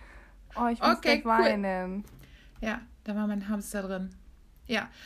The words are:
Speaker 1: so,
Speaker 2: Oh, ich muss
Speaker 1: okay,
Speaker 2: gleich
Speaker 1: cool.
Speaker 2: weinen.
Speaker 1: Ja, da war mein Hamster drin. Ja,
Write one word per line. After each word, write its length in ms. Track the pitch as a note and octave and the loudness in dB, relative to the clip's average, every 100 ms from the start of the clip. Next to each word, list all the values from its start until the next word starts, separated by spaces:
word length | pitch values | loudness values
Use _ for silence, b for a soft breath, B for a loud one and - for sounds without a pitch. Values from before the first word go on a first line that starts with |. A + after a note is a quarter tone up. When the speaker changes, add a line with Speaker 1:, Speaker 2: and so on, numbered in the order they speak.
| b b b b - | b b b b -12
Speaker 1:
so, 60 | - | -2
Speaker 2:
Oh, 60 | A#3+ | -2
ich 100 | A#3 | 2
muss 180 | C#4+ F4 | 4 4
Speaker 1:
okay, 240 | D#4+ C#4+ | 4 2
Speaker 2:
gleich 20 | |
Speaker 1:
cool. 200 | A#3 A3+ | 4 4
Speaker 2:
weinen. 600 | A3+ G#3 G3 F#3 F#3 G3 - b b b b - | 4 2 0 -2 -4 -6 -10 b b b b -8
Speaker 1:
Ja, 220 | A3 - - - | -6 -6 -10 -14
da 140 | - G#3 | -6 -4
war 100 | G#3 | -2
mein 220 | G3+ G3 | -4 -4
Hamster 340 | G#3 G3 - | -6 -6 -8
drin. 280 | F#3+ F#3+ F#2 - - - - _ - | -6 -6 -8 -12 -20 -20 -20 _ -4
Ja, 200 | A3 - B | -4 -4 B